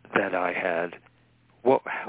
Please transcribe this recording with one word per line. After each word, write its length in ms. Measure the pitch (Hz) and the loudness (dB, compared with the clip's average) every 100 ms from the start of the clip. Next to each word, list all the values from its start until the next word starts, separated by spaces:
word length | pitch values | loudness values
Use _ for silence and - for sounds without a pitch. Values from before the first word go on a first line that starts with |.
| - 101 | -2 0
that 180 | 98 92 | 0 0
I 160 | 90 | -2
had. 420 | 87 92 82 87 - - _ _ _ _ _ | -2 -2 -2 -4 -8 -20 _ _ _ _ _
What, 200 | 120 135 - - | 2 2 2 -8